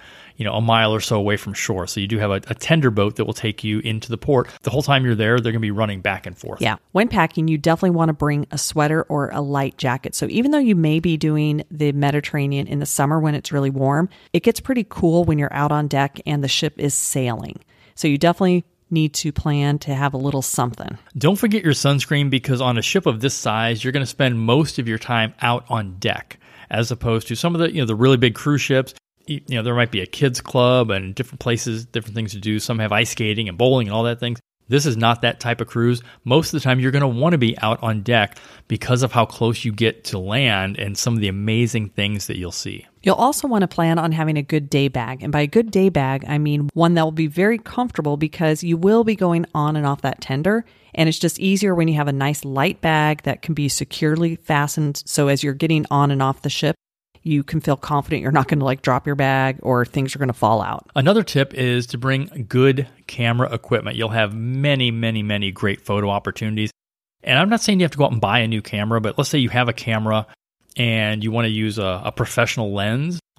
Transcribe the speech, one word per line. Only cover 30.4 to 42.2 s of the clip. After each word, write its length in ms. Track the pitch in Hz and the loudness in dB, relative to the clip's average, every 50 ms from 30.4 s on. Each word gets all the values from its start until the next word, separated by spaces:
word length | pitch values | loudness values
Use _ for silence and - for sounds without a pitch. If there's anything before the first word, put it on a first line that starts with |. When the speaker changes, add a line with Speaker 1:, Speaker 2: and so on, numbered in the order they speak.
| - - - 127 123 123 127 127 120 110 | -6 -2 2 4 4 6 6 4 2 2
Speaker 1:
and 240 | 98 95 95 95 98 | 0 -4 -4 -6 -6
different 260 | - 123 - - - | -8 -8 -10 -10 -8
places, 420 | - 127 117 113 - 123 110 110 120 | -4 -2 -2 -2 -2 -4 -6 -6 -8
different 300 | 120 - 117 107 - 101 | -8 -8 -8 -8 -6 -6
things 160 | 117 110 104 | -6 -6 -6
to 80 | 98 101 | -6 -6
do. 200 | 92 110 107 107 | -4 -2 -2 -2
Some 200 | - - 120 110 | -2 -2 -2 -2
have 140 | 110 104 104 | -2 0 2
ice 160 | 107 98 - | 2 2 0
skating 400 | - - 113 107 107 110 113 98 | -2 -4 -2 -2 -2 -2 -4 -4
and 80 | 87 85 | -2 2
bowling 300 | 120 127 131 127 113 98 | 2 4 4 2 0 -2
and 40 | 104 | -2
all 100 | 113 117 | -2 -2
that 180 | 120 120 117 | -2 -2 -4
things. 180 | 123 120 120 - _ _ _ _ _ - | -4 -6 -6 -8 _ _ _ _ _ 0
This 160 | 120 143 143 | 0 0 2
is 120 | 151 117 113 | 0 0 2
not 240 | 113 113 117 113 | 2 2 2 2
that 180 | - 117 - - | 0 -2 -2 -2
type 220 | - 120 117 120 | -4 -4 -4 -4
of 60 | 117 - | -4 -4
cruise. 340 | - 117 117 120 123 120 - - - - - | -2 0 2 2 2 0 -4 -12 -20 -8 -2
Most 220 | 113 123 160 160 - - | 2 2 2 2 2 -2
of 60 | 147 | -2
the 40 | - | 0
time, 180 | 131 127 127 | 2 2 2
you're 100 | 127 135 | 2 2
gonna 160 | 131 143 143 135 | 2 2 2 2
wanna 300 | 117 117 143 170 175 147 | 2 2 2 2 4 4
be 200 | 123 113 113 - | 2 2 0 0
out 220 | - 110 117 - - | 0 -2 0 0 0
on 180 | 113 110 107 | -2 -2 -2
deck 360 | 98 117 120 113 104 - - - - - - - - - | 0 2 2 2 2 2 -2 -8 -20 -20 -20 -16 -8 -6
because 340 | 113 104 - - 127 120 | -6 -4 -2 0 0 2
of 120 | 131 117 - | 2 2 2
how 120 | 127 110 | 2 2
close 380 | - - - 117 113 117 - - | 2 0 0 0 0 0 0 -4
you 80 | 117 | -4
get 320 | 104 107 113 110 - - - | -2 0 0 0 0 -2 -8
to 140 | - - 95 | -8 -8 -6
land 580 | 92 98 107 135 139 120 104 98 95 95 101 - | -4 -2 0 0 2 2 2 2 0 -2 -4 -4
and 200 | 101 101 101 - | -6 -6 -4 -4
some 160 | - 123 117 | -2 -2 0
of 80 | 113 | 0
the 80 | 104 98 | 0 0
amazing 580 | 95 98 104 110 110 117 120 113 - 113 107 98 | -2 -2 -2 0 2 2 2 0 0 -2 -4 -4
things 380 | - - 101 101 104 98 | -4 -2 -2 -2 -2 -4